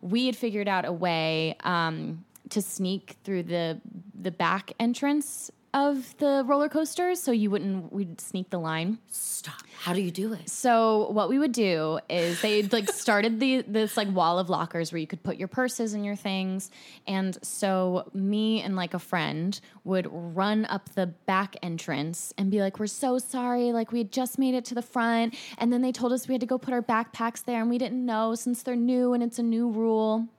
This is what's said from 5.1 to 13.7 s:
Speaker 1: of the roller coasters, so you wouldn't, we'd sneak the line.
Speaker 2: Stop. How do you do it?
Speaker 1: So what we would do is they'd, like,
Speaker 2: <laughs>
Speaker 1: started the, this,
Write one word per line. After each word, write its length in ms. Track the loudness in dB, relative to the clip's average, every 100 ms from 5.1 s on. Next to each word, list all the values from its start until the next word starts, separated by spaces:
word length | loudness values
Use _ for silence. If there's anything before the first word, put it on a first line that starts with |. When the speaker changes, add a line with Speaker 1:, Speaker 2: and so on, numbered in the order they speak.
| 0 -2 -10 -14 _ _
Speaker 1:
of 420 | 0 2 0 -4 0
the 260 | 2 2 4
roller 220 | 2 2
coasters, 520 | 0 -2 0 0 0
so 100 | 2
you 180 | 2 2
wouldn't, 440 | 0 0 -4 -4
we'd 260 | -6 -6 -8
sneak 300 | -8 -8 -4
the 80 | -4
line. 380 | -2 -2 -2 -4 _
Speaker 2:
Stop. 460 | -8 -6 -6 -8 -14 -18 -10
How 140 | -4
do 80 | -2
you 100 | -2
do 220 | -2 -4
it? 160 | -6 -8
Speaker 1:
So 600 | -2 4 6 6 4 2
what 180 | 0 2
we 100 | 2
would 140 | 2
do 460 | 2 2 4 2 -2 -2
is 320 | 0 0 0
they'd, 300 | 2 2 4
like, 160 | 2 0
Speaker 2:
<laughs> 40 |
Speaker 1:
started 460 | -2 2 4 4 2
the, 220 | 4 2
this, 300 | 2